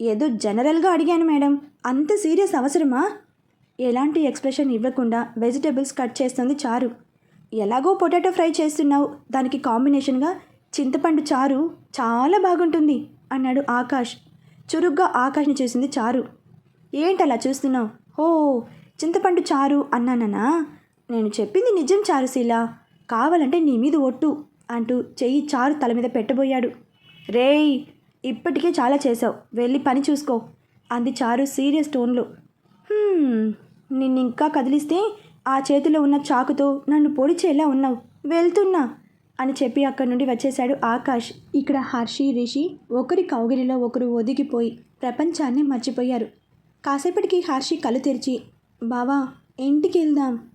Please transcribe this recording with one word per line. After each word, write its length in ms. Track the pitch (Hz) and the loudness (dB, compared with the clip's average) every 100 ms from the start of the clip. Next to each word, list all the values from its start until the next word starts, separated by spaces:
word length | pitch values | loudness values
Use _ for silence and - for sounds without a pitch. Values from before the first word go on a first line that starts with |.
"ఏదో 280 | 226 214 302 | -4 0 0
జనరల్గా 600 | 220 214 208 269 330 359 | 0 -2 0 2 2 2
అడిగాను 340 | 339 320 339 | 2 2 2
మేడం, 360 | 330 294 285 285 - _ 240 | 2 4 2 0 -2 _ -4
అంత 220 | 262 302 | -2 0
సీరియస్ 400 | 415 330 330 392 | 0 2 2 2
అవసరమా?" 560 | 339 262 339 294 247 370 - - _ _ _ _ - | 0 0 2 2 2 0 -4 -14 _ _ _ _ -6
ఎలాంటి 400 | 247 240 285 311 | -2 0 0 2
ఎక్స్‌ప్రెషన్ 520 | 294 - 269 269 277 | 0 0 -4 -2 0
ఇవ్వకుండా 560 | 233 247 262 233 233 233 - | 0 -2 0 0 0 -4 -2
వెజిటేబుల్స్ 600 | 233 262 311 262 269 - | -2 0 0 -2 -4 -4
కట్ 240 | 254 - | -6 -2
చేస్తుంది 320 | 254 247 247 | -2 0 -2
చారు. 360 | 285 247 233 247 - _ _ _ _ _ | -2 -2 -2 -2 -6 _ _ _ _ _
"ఎలాగో 400 | 220 202 240 294 | -4 -2 0 2
పొటాటో 360 | 381 349 349 370 | 2 2 2 0
ఫ్రై 200 | 370 339 | 2 0
చేస్తున్నావు, 600 | 330 311 302 285 285 285 - - | 2 0 0 2 2 0 -4 -6
దానికి 280 | 269 254 269 | -4 -2 -4
కాంబినేషన్గా 800 | 269 233 269 285 269 254 302 370 - _ _ - | -2 0 2 2 2 0 0 -4 -10 _ _ -4
చింతపండు 420 | 269 277 330 311 | -2 0 2 2
చారు 480 | 302 269 277 269 330 - - - | 0 0 2 0 -2 -6 -12 -4
చాలా 380 | 233 233 269 392 | -2 0 2 2
బాగుంటుంది," 680 | 370 339 339 320 302 262 - - _ | 2 2 2 2 2 0 -4 -16 _
అన్నాడు 300 | 262 262 254 277 | -4 0 0 0
ఆకాష్. 460 | 240 247 277 233 - - _ _ - - 320 | -2 -2 -2 -4 -8 -20 _ _ -20 -6 -2
చురుగ్గా 360 | 349 294 359 - | 0 2 2 2
ఆకాష్ని 380 | 254 277 294 269 | 0 0 0 0
చూసింది 240 | 254 247 277 | -2 -2 -2
చారు. 380 | 285 226 247 - - _ - _ _ _ | -2 -2 -2 -4 -12 _ -20 _ _ _
"ఏంటలా 440 | 277 330 381 330 233 262 | -2 0 2 2 0 -2
చూస్తున్నావు?" 400 | 262 277 262 220 - _ - | -2 -2 -2 -2 -8 _ -2
"ఓ, 380 | 320 330 294 254 233 - - - | 0 2 2 0 -4 -16 -20 -6
చింతపండు 360 | 311 339 381 349 | -2 0 2 0
చారు 460 | - 285 277 285 - | 0 0 2 2 0
అన్నాననా? 720 | 240 240 240 220 202 226 330 302 - _ _ - | 0 0 0 0 0 0 0 -2 -10 _ _ -6
నేను 200 | 233 214 208 | -2 -2 -2
చెప్పింది 400 | 208 370 494 392 | -2 0 2 2
నిజం 160 | 269 392 | 2 2
చారుశీల, 720 | 403 294 254 254 233 226 226 - _ _ - | 2 0 0 0 0 0 -2 -8 _ _ -6
కావాలంటే 500 | 226 269 339 269 339 | 0 2 2 2 2
నీ 160 | 311 240 | 2 2
మీద 200 | 262 311 | 2 2
ఒట్టు," 480 | 262 247 311 294 - _ - | 2 0 -2 -2 -8 _ -8
అంటూ 300 | 233 226 247 | -6 -2 -2
చెయ్యి 480 | - - 247 277 294 | -4 -4 0 0 0
చారు 200 | 262 262 | 0 0
తల 180 | 302 247 | 0 0
మీద 120 | 240 | 0
పెట్టబోయాడు. 640 | 240 240 214 262 269 262 - - - _ - - - | 0 -2 0 0 2 0 -2 -6 -16 _ -20 -20 -4
"రేయ్, 500 | 214 254 294 302 262 - _ _ _ | 2 4 4 4 2 -4 _ _ _
ఇప్పటికే 460 | 254 226 349 277 349 | -8 -6 -4 0 0
చాలా 280 | 339 240 277 277 | 2 2 2 2
చేశావు, 280 | 233 226 - - | 0 -2 -4 -8
వెళ్ళి 240 | 220 240 269 | -4 0 0
పని 240 | 277 262 277 | 0 0 2
చూసుకో," 320 | 285 294 233 - - _ _ _ | 0 0 -4 -4 -16 _ _ _
అంది 180 | 240 240 | -4 -2
చారు 340 | 262 233 240 | -2 0 0
సీరియస్ 480 | 269 - 269 302 294 | 0 0 0 2 0
టోన్లో. 300 | 262 240 247 - - _ _ _ _ - | 0 0 0 -2 -8 _ _ _ _ -4
"హ్మ్, 600 | 415 415 370 277 226 220 208 - _ _ | 0 2 2 2 2 0 -4 -12 _ _
నిన్నింకా 560 | 262 262 262 254 240 302 | -2 0 2 0 0 0
కదిలిస్తే 680 | 302 254 285 294 339 427 415 - - - | 0 0 0 0 -2 -2 -6 -16 -10 -2
ఆ 100 | 269 | -2
చేతిలో 440 | 269 285 277 311 | 2 2 4 2
ఉన్న 120 | 285 | 4
చాకుతో 680 | 285 285 262 269 285 277 277 - | 2 2 0 2 0 0 0 0
నన్ను 260 | 294 294 | 2 2
పొడిచేలా 520 | 294 269 339 370 285 311 | 2 2 2 2 2 2
ఉన్నావు, 300 | 269 269 247 - _ 294 | 2 0 -2 -8 _ -2
వెళ్తున్నా," 640 | 330 339 359 392 359 247 - _ _ _ - | 2 2 4 2 2 0 -6 _ _ _ -6
అని 120 | 262 | -4
చెప్పి 320 | 269 262 247 | -2 -2 0
అక్కడి 260 | 277 269 254 | 0 0 -2
నుండి 140 | 247 | 0
వచ్చేశాడు 520 | 262 233 277 262 247 277 | 0 0 -2 -2 -2 0
ఆకాష్. 480 | 233 233 - 240 226 - - | 0 -2 -2 -2 -4 -14 -6
ఇక్కడ 220 | 285 277 277 | -2 0 -2
హర్షి, 560 | 247 247 233 - 277 | -2 -4 -4 -2 -2
రిషి 460 | 240 240 277 339 - - | 0 -2 -2 -4 -6 -6
ఒకరి 320 | 240 254 359 | -4 0 0
కౌగిలిలో 560 | 359 262 226 262 254 262 | 0 -2 0 0 0 0
ఒకరు 280 | 240 240 247 | -2 -2 -2
ఒదిగిపోయి 720 | 233 220 277 277 233 233 - - _ | 0 -2 -2 -2 -2 -4 -6 -16 _
ప్రపంచాన్ని 600 | 254 240 320 320 285 247 | -6 -2 -2 -2 -2 0
మర్చిపోయారు. 640 | 294 262 269 240 247 247 220 - _ _ _ _ | 0 -2 -4 -4 -2 -2 -6 -10 _ _ _ _
కాసేపటికి 560 | - 277 349 349 392 359 | -4 -2 0 -2 0 0
హర్షి 360 | 339 269 277 320 | 0 -4 -2 -4
కళ్ళు 220 | 269 247 | -2 0
తెరిచి, 440 | 277 262 262 254 - _ _ _ | 0 -2 -4 -6 -8 _ _ _
"బావా, 460 | 233 247 247 277 262 - _ - | -6 -4 0 0 -2 -8 _ -6
ఇంటికి 380 | 269 294 359 370 | 0 2 2 2
వెళ్దాం," 400 | 311 294 269 233 - | 2 2 0 -4 -10